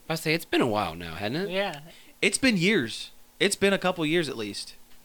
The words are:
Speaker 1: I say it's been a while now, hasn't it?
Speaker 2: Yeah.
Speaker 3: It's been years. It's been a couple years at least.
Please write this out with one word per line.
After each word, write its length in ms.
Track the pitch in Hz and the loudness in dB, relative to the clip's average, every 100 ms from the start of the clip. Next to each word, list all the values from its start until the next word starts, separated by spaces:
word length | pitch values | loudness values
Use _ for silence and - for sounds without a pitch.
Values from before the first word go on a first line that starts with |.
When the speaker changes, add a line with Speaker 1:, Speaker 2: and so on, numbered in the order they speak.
| - | -6
Speaker 1:
I 60 | |
say 180 | 160 160 | -4 0
it's 120 | 160 | -2
been 160 | - 349 | 0 0
a 40 | 156 | 2
while 280 | 104 92 | 2 0
now, 200 | 82 85 | -4 -10
hasn't 340 | 80 101 143 196 | -6 -4 -4 -4
it? 40 | |
Speaker 2:
Yeah. 280 | 185 202 147 160 - - - | -4 -4 -6 -14 -20 -20 0
Speaker 3:
It's 160 | 190 - | 0 2
been 180 | 262 208 | 2 4
years. 540 | 175 214 117 - - - - - | 4 4 0 -6 -12 -16 -14 -2
It's 160 | 180 - | 0 2
been 160 | 196 | 2
a 60 | 196 | 2
couple 280 | 185 180 156 | 0 0 0
years 220 | 170 147 | 0 0
at 80 | 117 | -4
least. 360 | 107 98 - - - - | -6 -8 -12 -16 -20 -20